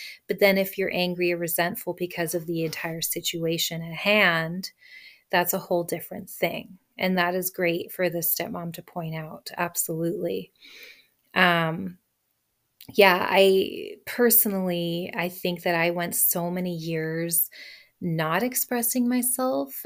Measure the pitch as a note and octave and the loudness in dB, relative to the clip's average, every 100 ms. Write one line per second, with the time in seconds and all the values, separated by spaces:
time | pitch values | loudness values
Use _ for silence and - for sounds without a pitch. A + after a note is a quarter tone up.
0 | - - - F#3+ G3 G3 F#3+ - F#3+ F3+ | -14 -16 -8 4 6 6 0 -2 -2 0
1 | F3+ F3 F3 E3+ E3+ - F3 A3+ - F3 | -2 0 0 0 -2 0 0 -2 -8 -6
2 | F3+ F3 D#3+ F3 D#3+ E3 D#3+ - E3+ E3 | -6 -4 -2 -2 -2 -2 -2 -4 -6 -6
3 | - E3 - E3+ E3 E3+ - E3 E3 D#3+ | -6 -4 -4 -2 -2 -2 -2 -6 -8 -2
4 | G3+ G#3+ F#3 E3 D#3+ F3+ - - - - | 2 4 6 4 0 -6 -10 -16 -20 -20
5 | - - _ F#3 F3 F#3+ - F3 E3+ E3 | -20 -20 _ 2 2 -2 0 0 0 -6
6 | - F#3 F#3 - E3+ D3+ - - _ - | -6 -12 -12 -4 -2 -2 -10 -18 _ -4
7 | F#3 F#3 F3 F#3 F3+ - F3 E3+ - - | 0 2 2 0 -2 -2 0 0 -4 -2
8 | F3+ E3+ E3 - F#3 F3+ E3+ E3 - F3 | -2 0 -2 -2 -4 -6 -8 -10 -10 -8
9 | D#3+ D#3+ D#3 E3 - - F3 - - D#3+ | -6 -8 -10 -12 -12 -4 -4 -2 -4 -2
10 | E3+ F3+ F3 F#3 - _ - - - - | 0 0 -2 -4 -8 _ -20 -20 -20 -20
11 | _ _ _ F#3+ F3+ E3+ D#3+ E3+ F#3+ F3+ | _ _ _ 4 6 6 4 2 -6 -10
12 | _ _ _ _ _ _ _ _ - - | _ _ _ _ _ _ _ _ -2 6
13 | G3 F3+ - F#3+ G3 F#3+ - - - - | 6 6 4 6 6 6 2 -4 -10 -12
14 | - - A#3+ - G#3+ F#3+ F#3 F3 E3+ E3+ | -8 2 4 4 2 0 -2 -2 -2 -2
15 | F#3 - F3 F3+ F#3 F3 F3+ E3+ E3+ F3 | -4 -6 -6 -4 -4 0 0 2 2 0
16 | E3+ - - F3 F3 F3+ F3+ E3 E3 D#3+ | -2 0 0 0 -2 -2 -4 -4 -4 -4
17 | D#3+ E3 E3+ E3+ - - - - _ _ | -2 -4 -2 -2 -2 -6 -20 -20 _ _
18 | F3+ D#3+ D#3 F3 B3 B3+ - A#3+ A#3 B3+ | -4 -2 0 0 0 -2 -2 -2 0 0
19 | A#3+ B3 B3 - B3+ C4+ C#4 - | 2 0 0 0 -2 -2 -4 -10